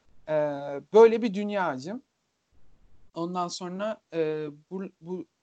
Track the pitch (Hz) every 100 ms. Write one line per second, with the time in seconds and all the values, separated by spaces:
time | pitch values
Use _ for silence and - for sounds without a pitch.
0 | _ - - 156 151 143 143 143 143 214
1 | 226 233 233 190 208 202 170 131 147 247
2 | _ _ _ _ _ - - - - -
3 | - 165 170 180 175 - 180 185 214 214
4 | - 165 156 156 151 151 151 190 190 -
5 | 165 185 - _